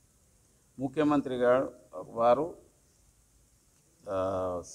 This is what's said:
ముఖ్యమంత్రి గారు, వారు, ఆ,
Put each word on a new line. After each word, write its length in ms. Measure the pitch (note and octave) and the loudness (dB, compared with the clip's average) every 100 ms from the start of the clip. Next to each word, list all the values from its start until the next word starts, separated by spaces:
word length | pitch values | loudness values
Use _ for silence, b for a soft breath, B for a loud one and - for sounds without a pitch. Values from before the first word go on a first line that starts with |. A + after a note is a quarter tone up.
| _ _ _ _ _ _ _ - | _ _ _ _ _ _ _ -8
ముఖ్యమంత్రి 600 | C3 C#3+ D3 D3 C3+ B2 | -6 0 2 2 0 0
గారు, 220 | B2 B2 C#3+ - - - - A2 | 4 4 2 -8 -18 -16 -10 0
వారు, 260 | A#2 B2 E3 - - _ _ _ _ _ _ _ _ _ _ _ _ _ G#2 | 2 4 0 -8 -20 _ _ _ _ _ _ _ _ _ _ _ _ _ -8
ఆ, 480 | F#2+ F#2 F#2+ F#2 F2+ E2 | -4 -2 -2 -4 -6 -10